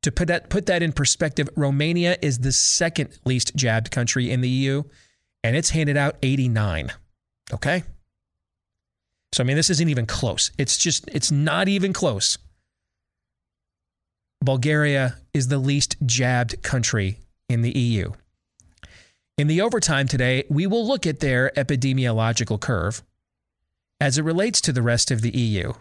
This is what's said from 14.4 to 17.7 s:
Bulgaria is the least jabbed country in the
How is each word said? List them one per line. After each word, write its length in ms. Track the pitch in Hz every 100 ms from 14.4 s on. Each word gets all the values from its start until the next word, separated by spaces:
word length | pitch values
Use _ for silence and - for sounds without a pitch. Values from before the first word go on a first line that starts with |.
Bulgaria 760 | 131 135 147 151 147 139 131 - -
is 160 | 143 127
the 100 | 139
least 380 | 135 143 - -
jabbed 580 | 131 - 127 123 120 -
country 580 | - 127 113 113 95 107 - _ _
in 140 | 117
the 160 | 117